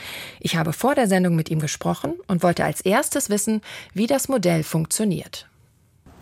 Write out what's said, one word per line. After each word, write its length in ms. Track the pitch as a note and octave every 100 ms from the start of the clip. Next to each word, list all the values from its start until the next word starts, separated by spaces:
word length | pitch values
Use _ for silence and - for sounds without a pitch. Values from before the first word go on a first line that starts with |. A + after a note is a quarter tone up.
| - - - -
Ich 160 | - E3
habe 180 | D#3+
vor 220 | - B3 C#4+
der 120 | A3
Sendung 280 | F#3 F3+ E3
mit 160 | D#3
ihm 80 | D#3
gesprochen 560 | D3+ - E3+ E3+ C#4+ F4 -
und 160 | F3+
wollte 220 | F3 E3+
als 180 | D3+ D3+
erstes 480 | F#3 A3 D4+ D4 -
wissen, 320 | G#3 - A3 - - -
wie 140 | F#3 A3+
das 200 | C#4 -
Modell 360 | C4 F3 E3
funktioniert. 840 | D3+ D#3+ D#3+ - G#3+ E3 - - - _ _ _ _ _ - -